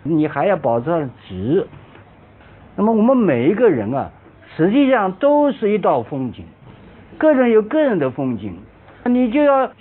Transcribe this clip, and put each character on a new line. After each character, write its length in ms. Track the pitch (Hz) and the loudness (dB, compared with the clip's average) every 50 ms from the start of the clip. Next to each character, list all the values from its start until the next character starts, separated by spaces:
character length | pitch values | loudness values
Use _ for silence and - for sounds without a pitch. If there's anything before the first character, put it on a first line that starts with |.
| - | -6
你 240 | 139 165 156 151 151 | -2 0 0 0 0
还 180 | 147 139 156 | -2 -2 0
要 120 | 196 196 170 | 0 0 0
保 240 | 139 123 117 117 | 0 -2 -2 -2
持 280 | 117 151 175 165 147 127 113 - - - | -2 -2 -4 -2 -4 -6 -10 -16 -18 -14
直。 380 | 98 92 95 117 151 190 - - - - - - - - - - - - - - - - - - - - - - - | -10 -8 -4 -2 -2 -2 -2 -4 -12 -20 -20 -20 -20 -20 -20 -20 -20 -20 -20 -20 -20 -20 -20 -20 -20 -20 -20 -16 -6
那 80 | - 202 | -2 -2
么 80 | 220 | 0
我 100 | 233 220 | 2 2
们 160 | 208 240 269 254 | 2 2 2 2
每 320 | 226 180 139 117 120 151 | 2 2 2 2 2 0
一 60 | 208 | 0
个 140 | 202 254 220 | 2 2 2
人 220 | 165 120 101 101 | 2 0 -2 -4
啊， 200 | 135 135 107 82 - - - - - - - - - | -4 -6 -6 -8 -12 -20 -20 -20 -20 -20 -20 -20 -4
实 140 | - 160 196 | -2 0 2
际 220 | 214 285 285 262 | 2 2 2 2
上 220 | 262 233 196 190 185 | 2 2 0 -2 -4
都 380 | - - 285 294 294 294 285 | 0 0 2 2 4 2 0
是 200 | 262 277 233 202 | 0 -2 -2 -2
一 80 | 214 208 | -2 0
道 240 | 170 202 160 131 113 | 0 0 0 0 -2
风 280 | - 156 135 131 120 | -6 -8 -8 -8 -8
景， 140 | 92 - 87 - - _ - - - - - - - - - - - - | -10 -12 -18 -20 -20 _ -20 -20 -20 -20 -20 -20 -20 -20 -20 -20 -8 0
个 160 | - 311 302 | 2 2 4
人 160 | 262 254 240 | 4 2 4
有 120 | 226 214 | 4 2
个 200 | 208 214 285 311 | 2 2 0 0
人 160 | 311 269 220 175 | 0 0 0 0
的 140 | 139 131 | -2 -4
风 260 | 127 - 139 131 120 101 | -4 -4 -6 -6 -6 -6
景， 180 | 101 101 87 - - - _ - - - - - - | -8 -12 -14 -14 -20 -20 _ -20 -20 -20 -20 -12 -4
你 260 | - 247 247 254 240 | -2 0 0 0 0
就 100 | 214 294 | 0 2
要 300 | 294 285 277 269 262 233 - _ | 2 2 2 2 0 -2 -6 _